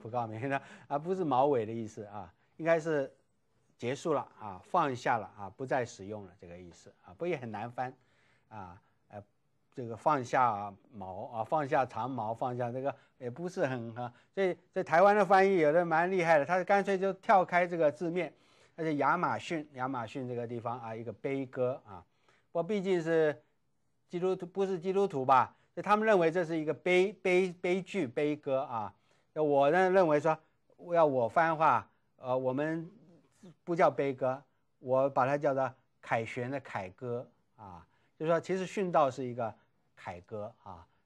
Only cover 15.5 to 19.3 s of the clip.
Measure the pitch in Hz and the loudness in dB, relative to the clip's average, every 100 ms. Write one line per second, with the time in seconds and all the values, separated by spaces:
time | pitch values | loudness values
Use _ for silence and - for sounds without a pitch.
15.5 | 190 147 170 170 160 180 190 165 156 139 | 6 4 4 2 2 2 2 4 4 4
16.5 | 185 175 202 190 196 196 185 - 196 175 | 0 2 2 2 0 -2 -2 4 4 4
17.5 | 175 180 175 151 143 170 175 151 - _ | 2 2 2 2 2 -4 -4 -6 -8 _
18.5 | _ _ - 160 147 135 175 151 | _ _ -6 -2 0 2 2 0